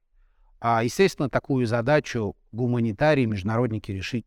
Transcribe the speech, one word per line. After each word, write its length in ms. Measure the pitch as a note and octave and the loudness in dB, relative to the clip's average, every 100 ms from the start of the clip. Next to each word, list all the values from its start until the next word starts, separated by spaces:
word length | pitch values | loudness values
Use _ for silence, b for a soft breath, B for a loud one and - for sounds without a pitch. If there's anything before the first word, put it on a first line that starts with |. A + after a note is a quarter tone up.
| _ _ _ _ _ - | _ _ _ _ _ -6
А, 200 | A#2 A#2 | 0 0
естественно, 480 | A#2 - F#3+ - C#3 | 0 2 2 2 -2
такую 380 | B2 - C3 A#2 | -2 -2 -2 0
задачу 680 | A#2+ A#2 D3+ - A#2+ G2+ - _ | 0 2 2 2 -4 -4 -6 _
гуманитарии, 720 | G#2+ B2 A#2+ A#2 G2+ D3+ C#3+ A#2 | -4 -2 0 0 2 2 4 2
международники 640 | G#2 G2 A2+ B2 G#2+ - | -2 -2 0 -2 -4 -6
решить 340 | F#2+ - A#2+ | -8 -6 -6